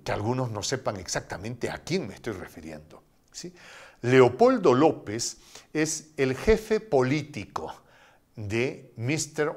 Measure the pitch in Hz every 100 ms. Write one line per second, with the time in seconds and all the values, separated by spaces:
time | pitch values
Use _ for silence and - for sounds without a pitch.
0 | - 101 104 127 123 107 95 131 - 104
1 | 87 147 - - 104 127 113 - - 180
2 | 123 - - 95 80 - 78 78 76 -
3 | _ _ _ - 175 - - - - -
4 | 120 131 123 123 240 262 180 127 156 -
5 | - 110 - - - - - 156 156 -
6 | - - 135 131 - 214 - 214 - 139
7 | 127 151 - 107 101 - - - _ -
8 | - _ _ - 104 113 131 - - -
9 | 117 156 - - 151